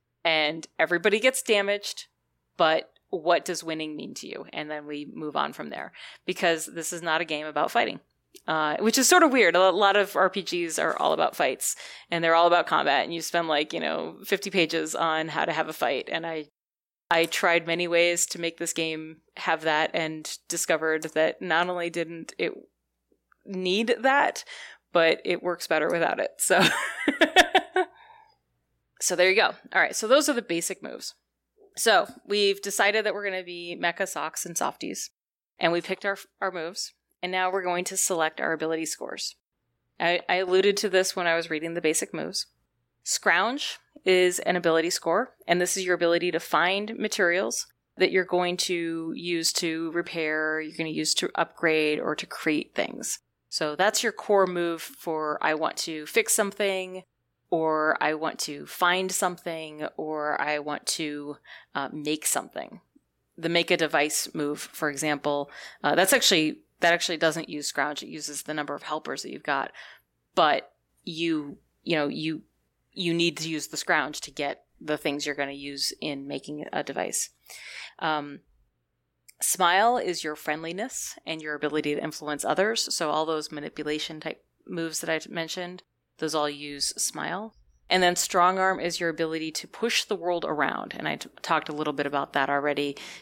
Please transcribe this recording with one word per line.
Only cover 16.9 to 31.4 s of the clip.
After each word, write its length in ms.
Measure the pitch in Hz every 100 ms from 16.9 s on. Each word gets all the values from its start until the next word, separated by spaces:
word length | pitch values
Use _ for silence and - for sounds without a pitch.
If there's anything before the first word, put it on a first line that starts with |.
| _ -
I 180 | 165 165
tried 400 | - 185 170 165
many 200 | 170 175
ways 400 | 170 175 175 -
to 140 | 175
make 180 | 170 165
this 140 | 170
game 460 | - 160 156 156 160 _ -
have 260 | - 160
that, 300 | 160 151 156
and 340 | 170 160 156 156 - -
discovered 560 | 170 - 160 160 156 160
that 260 | 156 156 -
not 280 | 185 160 175
only 220 | 180 170
didn't 440 | 170 165 170 165 -
it 160 | 175 - - _ _ _ _ _ _ _
need 500 | - 190 185 196 226 -
that, 420 | 254 277 - - - - - - _
but 280 | 175 165 160
it 200 | - 180
works 240 | 175 170 -
better 200 | 156 156
without 300 | 170 165 -
it. 140 | - -
So, 220 | - 190 160 - - - - - - 381 - 370 - 370
<laughs> 1200 | 359 - - - _ _ _ _ _ _ _ -
so 140 | -
there 160 | 170 185
you 60 | 190
go. 180 | 202 - -
All 80 | 190
right, 140 | 165
so 140 | - 214
those 200 | 277 302
are 60 |
the 80 | 240
basic 400 | 226 170 - 190
moves. 320 | - - - - _ _